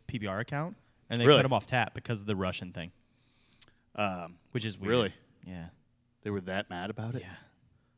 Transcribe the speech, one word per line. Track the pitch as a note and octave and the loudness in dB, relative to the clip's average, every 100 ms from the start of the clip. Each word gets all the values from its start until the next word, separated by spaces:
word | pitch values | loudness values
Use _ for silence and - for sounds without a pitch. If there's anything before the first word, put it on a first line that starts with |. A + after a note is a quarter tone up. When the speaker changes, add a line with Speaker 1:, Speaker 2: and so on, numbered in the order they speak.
| - | -10
Speaker 1:
P | B2 | -6
B | G2+ | -4
R | F#2+ | -4
account, | A#2+ C#3+ E3 - _ _ _ | -4 -4 -6 -8 _ _ _
and | A#2 | 4
they | A#2+ | 8
Speaker 2:
Really? | C#3 | 8
Speaker 1:
cut | |
'em | C3 | 8
off | A#2 | 2
tap | - B2+ A2 | 2 0 0
because | - - A2+ | -4 -6 -4
of | G#2 | -2
the | |
Russian | G2 F#2 F#2 F2+ | 0 0 -4 -10
thing, | F2+ E2+ - _ _ _ _ _ _ - _ _ | -10 -10 -14 _ _ _ _ _ _ -20 _ _
Speaker 2:
Um, | - G#2 F2+ E2+ F2 _ | -2 -2 -2 -10 -14 _
Speaker 1:
which | B2 | -4
is | A2 F#2+ | -4 -4
weird. | G2 | 2
Speaker 2:
really? | A#2+ G2+ - _ _ - | 4 4 -2 _ _ -14
Speaker 1:
Yeah. | F2+ E2+ - _ _ _ _ | -12 -14 -16 _ _ _ _
Speaker 2:
They | G#2 | -4
were | G2+ | -4
that | F#2 F#2+ G#2+ | -2 -4 -4
mad | F2+ F#2+ | -8 -8
about | A2 A2 | -6 -6
it? | B2+ | -6
Speaker 1:
Yeah. | - F2 - _ _ _ _ | -10 -18 -20 _ _ _ _